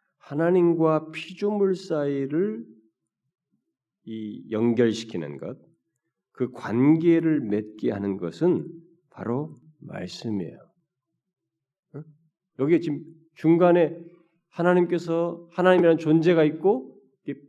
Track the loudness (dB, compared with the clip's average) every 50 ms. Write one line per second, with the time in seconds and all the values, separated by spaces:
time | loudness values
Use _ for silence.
0 | _ _ _ _ _ -10 -4 -2 0 2 4 4 4 4 4 2 2 2 2 0
1 | -2 -6 -14 -16 -16 -16 -10 -6 -4 -2 0 0 0 0 0 -2 -6 -6 -4 -2
2 | -2 -2 -2 -4 -4 -4 -2 -2 -2 -4 -4 -8 -12 -16 -20 _ _ _ _ _
3 | _ _ _ _ _ _ _ _ _ _ _ _ _ _ _ _ _ _ _ _
4 | -16 -14 -12 -10 -10 -10 -12 -12 -10 -6 -2 0 2 2 4 4 4 2 2 -2
5 | -6 -10 -10 -10 -10 -10 -10 -12 -12 -12 -14 -14 _ _ _ _ _ _ _ _
6 | _ _ _ _ _ _ _ -8 -8 -8 -8 -10 -10 -4 -2 2 4 4 4 4
7 | 4 2 2 2 2 0 -2 -2 -2 -2 -4 -4 -4 -6 -10 -6 -4 -4 -4 -2
8 | -4 -4 -4 -4 -6 -8 -4 -2 0 0 0 0 -2 -8 -14 -18 -20 _ _ _
9 | _ _ -16 -10 -6 -6 -4 -6 -6 -8 -12 -18 _ -20 _ -20 -18 -14 -12 -12
10 | -12 -12 -12 -12 -10 -6 -6 -6 -6 -8 -12 -18 -20 _ _ _ _ _ _ _
11 | _ _ _ _ _ _ _ _ _ _ _ _ _ _ _ _ _ _ -18 -18
12 | -18 -20 -20 _ _ _ _ _ _ _ _ -4 -2 0 0 0 0 -2 -6 -8
13 | -10 -14 -20 _ _ _ _ -2 2 2 4 6 6 4 4 4 2 0 -2 -8
14 | -18 -20 -20 _ _ _ _ _ _ _ _ -2 2 2 4 4 2 0 -2 -4
15 | -4 -2 -2 -2 -2 -4 -6 -10 -14 -12 -4 2 4 4 6 6 6 4 4 4
16 | 2 2 4 4 4 4 4 4 4 2 2 0 0 0 0 0 -2 -10 -18 -20
17 | _ _ _ _ -12 -12 -12 -12 -12